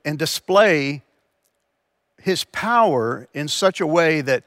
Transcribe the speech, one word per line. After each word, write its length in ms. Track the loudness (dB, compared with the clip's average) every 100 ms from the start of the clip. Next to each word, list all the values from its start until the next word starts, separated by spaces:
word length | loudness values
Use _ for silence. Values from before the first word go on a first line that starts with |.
| -10
and 120 | -6
display 840 | -6 -6 0 4 4 4 -2 -6 -12 _ _ _ _ _ _ _ _ _ _ _
his 220 | -4 -4
power 840 | -4 -8 -2 2 4 2 -2 -4 -10
in 120 | -10 -8
such 340 | 0 0 0
a 40 | -2
way 360 | 2 2 0
that 200 | 0 -2